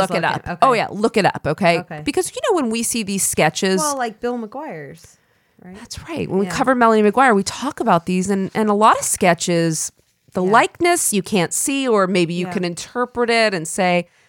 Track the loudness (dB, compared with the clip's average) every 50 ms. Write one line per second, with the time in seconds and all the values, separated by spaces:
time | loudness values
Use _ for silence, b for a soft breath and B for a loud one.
0 | 2 0 0 -2 -2 -2 -2 -4 -6 -8 -4 0 2 2 2 2 0 -4 -4 -2
1 | -2 0 2 2 2 2 0 -2 -4 -4 -2 0 2 2 2 0 -2 -6 -12 -10
2 | -6 -4 -2 -2 -2 -4 -4 -4 -2 0 0 0 0 -2 -2 -2 -4 -4 -4 -4
3 | -4 -4 -4 -2 -2 -2 0 2 2 0 0 0 0 0 0 0 0 -2 -2 -2
4 | -4 -6 -6 -6 -6 -6 -6 -6 -8 -10 -12 -12 -12 -12 -12 -12 -14 -16 -18 -20
5 | -20 -20 _ _ _ _ _ _ _ _ _ _ -20 -20 -20 -18 -18 -16 -16 -14
6 | -14 -10 -8 -8 -6 -2 -2 -2 -2 -2 -2 0 2 2 4 4 6 6 6 6
7 | 4 4 4 4 4 4 4 2 0 -2 -6 -8 -8 -6 -6 -2 2 2 2 2
8 | 2 0 -2 -2 0 0 0 -2 -2 -2 -2 -2 0 0 2 4 4 4 4 2
9 | 0 -4 -2 2 2 2 2 2 0 0 0 2 2 0 -2 -2 -6 -8 -10 _
10 | _ _ _ _ _ _ -6 -2 0 2 4 4 4 2 0 0 0 2 2 2
11 | 0 0 0 -2 -2 0 0 0 0 0 -2 -4 -4 -2 -2 -2 0 2 2 2
12 | 2 2 2 2 0 0 0 -4 -4 -4 -4 -4 -4 -4 -6 -8 -10 -8 -4 -4
13 | -4 -4 -2 -2 -2 0 2 2 2 2 0 -2 -4 -4 -4 -2 0 2 2 0
14 | -2 -4 b b b